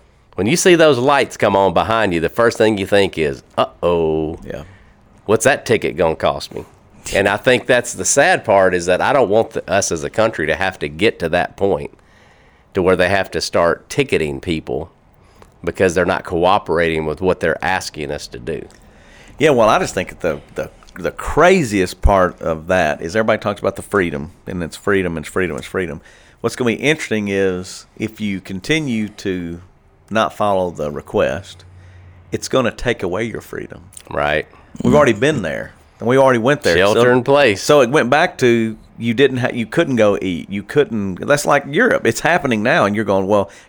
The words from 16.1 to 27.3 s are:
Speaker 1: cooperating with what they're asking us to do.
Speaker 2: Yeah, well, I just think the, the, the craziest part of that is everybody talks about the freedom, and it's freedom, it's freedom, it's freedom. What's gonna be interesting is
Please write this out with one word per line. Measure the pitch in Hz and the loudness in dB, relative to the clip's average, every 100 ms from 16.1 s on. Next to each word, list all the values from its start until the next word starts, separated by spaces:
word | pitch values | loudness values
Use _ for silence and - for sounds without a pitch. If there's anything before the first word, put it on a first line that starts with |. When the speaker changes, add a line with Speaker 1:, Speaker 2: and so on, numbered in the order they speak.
| 92 | 0
Speaker 1:
cooperating | - 87 87 104 - 82 85 80 78 | -4 0 2 2 0 0 0 -2 -4
with | 78 | -2
what | 92 85 | -2 0
they're | 85 - | -2 -2
asking | 87 92 - 76 71 | -2 -2 -4 -8 -8
us | 73 - | -8 -10
to | 62 | -12
do. | 60 76 - - - - - - - - | -10 -10 -12 -20 -20 -20 -20 -20 -20 0
Speaker 2:
Yeah, | 151 | 2
well, | 123 110 | 4 4
I | 160 | 4
just | 160 | 0
think | 95 87 - | -4 -8 -6
the, | 85 71 - | -6 -6 -8
the, | 78 76 - - | -12 -12 -14 -20
the | - 85 | -8 -8
craziest | - - - 175 196 123 101 90 - | -6 -4 2 4 4 2 0 0 2
part | - 98 87 - | 4 4 2 0
of | 82 80 82 | -4 -4 0
that | 92 78 73 | 0 0 -2
is | 82 107 | -4 -2
everybody | 113 107 | 0 -2
talks | 104 104 | -2 -4
about | 98 - | -4 -6
the | |
freedom, | - 101 87 71 78 - - | -2 -2 0 -4 -10 -14 -12
and | 92 | -8
it's | 80 - | -8 -6
freedom, | - 98 90 82 | -2 0 -2 -6
it's | 76 | -6
freedom, | 92 90 67 | -4 -4 -6
it's | - | -8
freedom. | 95 87 73 - - _ _ | -6 -6 -8 -16 -20 _ _
What's | 117 - | -6 -4
gonna | 120 | -2
be | |
interesting | - 139 156 - 107 | 0 -2 -2 -4 -4
is | 101 | -2